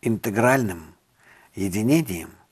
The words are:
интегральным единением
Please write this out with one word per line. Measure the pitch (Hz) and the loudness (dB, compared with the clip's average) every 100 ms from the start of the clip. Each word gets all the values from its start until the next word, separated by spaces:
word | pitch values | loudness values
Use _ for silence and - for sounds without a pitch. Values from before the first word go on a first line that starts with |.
интегральным | 123 110 120 101 123 135 113 85 80 _ _ _ _ - _ | -2 -2 -2 2 4 4 0 -6 -14 _ _ _ _ -20 _
единением | - 95 92 110 156 151 87 78 - _ | -6 -4 0 2 2 2 -6 -10 -18 _